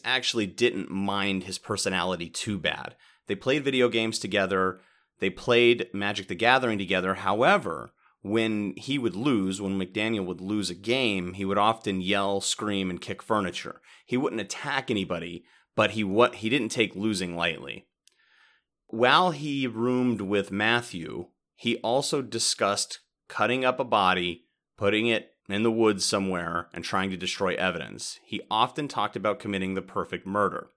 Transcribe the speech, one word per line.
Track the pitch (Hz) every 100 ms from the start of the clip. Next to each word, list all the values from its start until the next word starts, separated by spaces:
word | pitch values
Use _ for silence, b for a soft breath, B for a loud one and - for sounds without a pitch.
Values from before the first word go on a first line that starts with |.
actually | 120 127 - 117 101
didn't | - 123 98 -
mind | 95 98 101 101 95
his | 92 92
personality | - 101 98 92 90 87 85
too | - - 98
bad. | 78 71 - - b b -
They | 98
played | 127 151
video | 139 131 120
games | 113 113 110
together. | 101 101 95 95 92 90 b b b _
They | 98
played | - - 120 120 120 -
Magic | 101 101 98 92
the |
Gathering | 90 113 131 127 107
together. | 92 92 92
However, | 95 98 107 143 202 110 76 55 b b b
when | 98 113 113 107 101 -
he | - 143
would | 113
lose, | 90 143 117 95 95
when | 98 98
McDaniel | 92 104 110 110 92
would | 85
lose | 92 107 92
a |
game, | 90 101 127 120 95 90
he | 95
would | 98 101
often | 104 113 107 95
yell, | 92 101 98 98
scream, | - - 107 101 92
and | 87
kick | - 95
furniture. | - 107 95 - - - B B
He | - 123
wouldn't | 143 110
attack | 98 - 147 139 131
anybody, | 107 87 87 85 87 b b b -
but | 104
he | 107
wa-, | 101 101 120
he | - 110
didn't | 139 113
take | 127 107 92
losing | 107 95 90 85
lightly. | 85 80 67 60 - _ _ b b b b b b _ _
While | 113 123 156 185
he | 147 151 139 131
roomed | 110 123 127 127 107
with | 98 101 95
Matthew, | 98 107 120 120 90 80 - - _ _
he | _ 120 113
also | 110 127 139 147
discussed | 127 113 - - 101 101 - - _ _ -
cutting | - 107 127
up | 127 127
a |
body, | 123 110 92 90 87 82 _ _ _ -
putting | 104 107 117
it | 113 - _ -
in | 101
the | 113
woods | 113 110 101
somewhere, | - 107 98 90 85 85 -
and | -
trying | 90 98 95
to | 92
destroy | 90 - 98
evidence. | - 92 85 58 52 - -
He | - 107 -
often | 107 127 - 147
talked | - 104 107
about | 104 101
committing | 104 98 92
the | 95
perfect | - 101 - 90 92
murder. | 104 98 - -